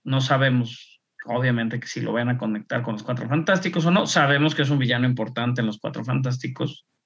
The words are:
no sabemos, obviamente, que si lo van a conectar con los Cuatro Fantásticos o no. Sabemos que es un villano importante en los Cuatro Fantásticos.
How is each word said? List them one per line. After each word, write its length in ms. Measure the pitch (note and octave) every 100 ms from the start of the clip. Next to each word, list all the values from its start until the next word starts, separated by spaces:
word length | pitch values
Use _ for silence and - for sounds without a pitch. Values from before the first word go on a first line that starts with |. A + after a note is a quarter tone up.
no 180 | - C3+
sabemos, 800 | C3 C3+ C3+ B2+ A#2 - - _ _ _ -
obviamente, 520 | A#2+ B2+ A#2+ A2+ A#2
que 80 | -
si 140 | -
lo 140 | A2+
van 160 | A2+ A#2+
a 80 | B2
conectar 440 | A2 G#2+ - A#2+
con 120 | A#2+
los 80 | G#2+
Cuatro 260 | - B2 A#2
Fantásticos 560 | D3+ D#3+ F#3 F#3 F3
o 60 | D#3+
no. 160 | F#3+ F3
Sabemos 480 | E3+ C#3 C#3+ D#3
que 80 | D#3
es 80 | C#3
un 80 | C#3+
villano 280 | A#2+ A#2+ B2+
importante 540 | B2 G#2+ - A#2+ B2
en 60 | A2
los 120 | G#2+
Cuatro 240 | - -
Fantásticos. 840 | A#2 C3 B2+ B2+ C3 B2+ C3 - _ _